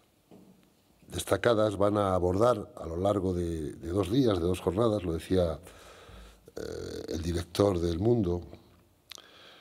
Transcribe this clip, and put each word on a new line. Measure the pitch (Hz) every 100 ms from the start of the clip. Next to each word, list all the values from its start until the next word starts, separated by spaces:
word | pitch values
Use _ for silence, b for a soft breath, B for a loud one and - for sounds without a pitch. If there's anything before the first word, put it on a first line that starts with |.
| b _ _ - - _ _ _ _ _ -
destacadas | 92 - 98 120 107 107 98
van | 101 104
a | 98
abordar | 92 90 92 120 110 - -
a |
lo | 82 82
largo | 98 101 92
de, | 90 85 82 71
de | - 82
dos | 95 90
días, | 127 120 92
de |
dos | 85 90
jornadas, | 95 90 117 104
lo | 87
decía, | 82 - 95 85 76 B B B B B B B B - -
eh, | 50 50 50 - -
el | 82
director | 82 87 87 - 101 90
del | 87 85
Mundo, | 110 120 90 87 80 - - - _ _ - B B B B B